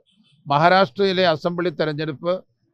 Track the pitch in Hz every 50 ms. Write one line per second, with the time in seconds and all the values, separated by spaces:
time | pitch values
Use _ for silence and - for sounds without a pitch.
0 | _ _ _ _ _ _ _ _ - 143 139 147 165 175 185 190 196 - - 196
1 | 202 196 180 180 185 170 156 - - 175 175 175 175 180 147 - 160 156 147 147
2 | 156 156 143 - 170 175 185 - - _ _ _ _ _